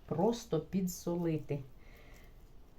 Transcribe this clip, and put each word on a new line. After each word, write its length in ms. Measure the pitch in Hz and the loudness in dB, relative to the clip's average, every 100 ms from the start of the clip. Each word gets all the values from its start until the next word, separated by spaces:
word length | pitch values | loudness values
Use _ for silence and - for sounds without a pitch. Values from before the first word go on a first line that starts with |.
| - | -2
просто 540 | 151 214 233 - 156 | 4 6 4 2 0
підсолити. 1000 | - 196 185 - - 175 170 156 - 143 - - - - - - - - - - - | 2 2 2 0 0 2 2 2 0 -2 -4 -12 -16 -16 -16 -16 -16 -18 -18 -18 -18